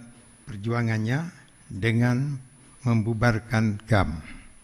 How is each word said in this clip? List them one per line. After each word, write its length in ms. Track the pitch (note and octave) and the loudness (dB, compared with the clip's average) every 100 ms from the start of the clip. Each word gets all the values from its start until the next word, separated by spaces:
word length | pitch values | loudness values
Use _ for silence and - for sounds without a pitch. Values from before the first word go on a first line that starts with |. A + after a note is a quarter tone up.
| - - - - - | -20 -20 -20 -20 -14
perjuangannya 800 | G#2 A2 A#2+ A2+ A2 A2 C#3 E3+ - - - - | -8 -4 -2 0 0 0 -2 -4 -12 -20 -20 -14
dengan 720 | G2 A2+ A2+ A#2+ B2 C#3+ C3 - - - - B2 | -2 0 2 2 2 -2 -6 -12 -20 -20 -4 2
membubarkan 880 | A2+ G#2+ A2 A#2+ A2 - A2+ A2 G#2 | 2 2 2 2 2 0 0 0 -2
gam 400 | - G#2 D#2+ D#2 - - - - | 2 2 2 -2 -10 -18 -20 -20